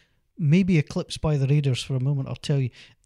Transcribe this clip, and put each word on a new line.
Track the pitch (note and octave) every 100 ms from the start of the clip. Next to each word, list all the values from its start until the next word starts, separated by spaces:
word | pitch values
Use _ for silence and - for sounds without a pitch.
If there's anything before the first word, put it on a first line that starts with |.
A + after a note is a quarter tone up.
| _ _ _ -
maybe | D3 E3 F#3+ E3+
eclipsed | - F#3 - -
by | D#3+ D3
the | C3
Raiders | D3 C#3+ A#2+
for | -
a | C3
moment, | B2+ C#3+ C3+
I'll | A#2+
tell | - C#3+
you, | B2+ - - _